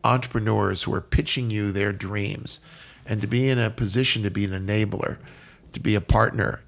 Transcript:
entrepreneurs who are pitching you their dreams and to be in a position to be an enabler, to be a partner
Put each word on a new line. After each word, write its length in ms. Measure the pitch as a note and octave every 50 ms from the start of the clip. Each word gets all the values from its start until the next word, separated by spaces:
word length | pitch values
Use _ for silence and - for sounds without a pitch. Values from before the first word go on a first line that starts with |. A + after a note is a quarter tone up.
| -
entrepreneurs 800 | A#2 A#2+ C3 C3 - - A#2 G#2+ A2 A2 G#2+ G2+ G2 G2 - -
who 100 | - -
are 60 | -
pitching 500 | - - - - D#3 - - C3+ B2 A2+
you 220 | G#2+ G#2+ G#2 G2+
their 220 | F#2+ G2 G2+ G2+ G2
dreams 680 | - G#2 F#2+ G2+ G#2 G2+ G2+ G2+ G#2+ A2+ - - - - - - - - - - - -
and 160 | - A2+ G#2+
to 60 | A2
be 200 | G#2+ A#2 B2 C3
in 100 | C3+ C3
a 120 | A#2+ A2+ A2
position 540 | A2+ - A#2+ G2 F#2 B2 C3 - - A#2 G#2+
to 60 | G2+
be 140 | F2 G2+ G2+
an 80 | G2
enabler, 680 | F#2+ F#2+ F#2+ G2 G#2 G#2+ G#2+ G2+ - - - - - - - - - - - - - - - -
to 80 | - -
be 160 | - - G#2+
a 60 | G2+
partner 640 | - - - G#2+ A2+ - - G#2+ - A1 - - -